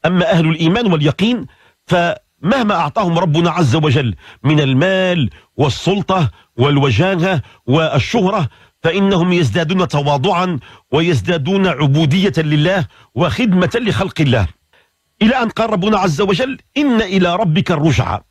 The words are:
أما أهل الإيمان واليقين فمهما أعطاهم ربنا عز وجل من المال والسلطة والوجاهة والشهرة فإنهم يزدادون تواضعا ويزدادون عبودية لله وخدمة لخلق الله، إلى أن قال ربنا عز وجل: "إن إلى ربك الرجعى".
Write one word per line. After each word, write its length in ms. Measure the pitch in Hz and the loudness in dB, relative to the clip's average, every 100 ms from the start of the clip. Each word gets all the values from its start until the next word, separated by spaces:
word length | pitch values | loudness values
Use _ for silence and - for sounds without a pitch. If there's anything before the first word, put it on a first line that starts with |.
| 160 | 0
أما 240 | 180 170 | 0 2
أهل 180 | 175 160 | 2 0
الإيمان 440 | 165 165 214 233 | 0 0 0 0
واليقين 540 | 160 151 - 208 240 131 _ _ _ - | 0 0 0 -2 -2 -6 _ _ _ -2
فمهما 880 | 180 170 - _ _ 139 269 214 | 0 0 -4 _ _ -2 0 0
أعطاهم 440 | 180 151 - 185 165 | -2 -2 -2 0 0
ربنا 320 | 180 151 170 | 0 0 0
عز 260 | 160 147 156 | 0 0 2
وجل 380 | 151 135 123 87 - - | 2 0 -2 -6 -16 -6
من 180 | 139 151 | 0 2
المال 720 | 139 131 180 190 185 175 113 - _ - | 2 2 2 0 0 0 -2 -6 _ -2
والسلطة 760 | 139 - - 208 - 190 135 - _ - | -2 0 -2 -2 0 0 0 -4 _ -2
والوجاهة 880 | 139 143 139 104 185 185 185 165 - - - | 2 2 2 2 0 0 0 -2 -6 -14 -2
والشهرة 840 | 147 160 131 - 233 185 214 131 _ _ _ | 0 2 -2 -2 0 0 0 -4 _ _ _
فإنهم 500 | 165 185 196 185 180 | -2 0 0 0 0
يزدادون 560 | 175 139 127 160 190 180 | 0 0 -2 -2 -2 -2
تواضعا 680 | 147 143 143 180 175 185 147 - - _ | -2 0 0 0 0 -2 -6 -10 -20 _
ويزدادون 760 | 156 170 139 92 170 135 196 190 | -2 0 0 0 -2 0 0 0
عبودية 680 | 135 147 143 156 180 190 165 | 0 0 2 2 2 0 0
لله 480 | 156 151 190 190 127 _ _ | 0 0 0 0 -4 _ _
وخدمة 560 | 113 143 - 240 180 175 | -4 -2 0 0 2 0
لخلق 460 | 233 226 120 196 - | -2 -2 -2 -4 -2
الله، 260 | 147 120 90 - _ _ _ _ _ _ | 0 0 -2 -6 _ _ _ _ _ _
إلى 200 | 214 262 | 0 2
أن 60 | 226 | -2
قال 220 | - 220 | -2 -2
ربنا 280 | 214 202 214 | -2 0 2
عز 220 | 190 143 | 0 0
وجل: 380 | 202 190 254 254 _ 269 | 0 0 -2 -6 _ -2
"إن 240 | 294 226 | 2 2
إلى 360 | 202 190 180 170 | 2 0 2 0
ربك 340 | 170 160 165 | 0 0 0
الرجعى". 500 | 160 156 117 90 92 _ | 0 2 2 -2 -6 _